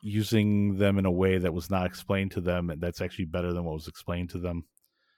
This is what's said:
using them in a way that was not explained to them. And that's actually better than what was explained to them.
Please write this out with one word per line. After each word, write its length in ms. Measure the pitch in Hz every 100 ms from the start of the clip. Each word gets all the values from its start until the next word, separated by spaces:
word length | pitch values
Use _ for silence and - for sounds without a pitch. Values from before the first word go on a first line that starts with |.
using 760 | 104 104 104 110 104 104 101 95
them 200 | 101 98
in 80 | 95
a 60 |
way 260 | 90 95 92
that 160 | 90
was 160 | 85 -
not 160 | 98 90
explained 460 | - - 98 98
to 80 | 101
them. 280 | 90 87 87
And 100 | 78
that's 220 | 87 -
actually 240 | 90 - 87
better 260 | 90 87
than 140 | 87 85
what 80 |
was 140 | 78 -
explained 400 | - - 87 90
to 100 | 90
them. 260 | 87 85 - _ _ _ _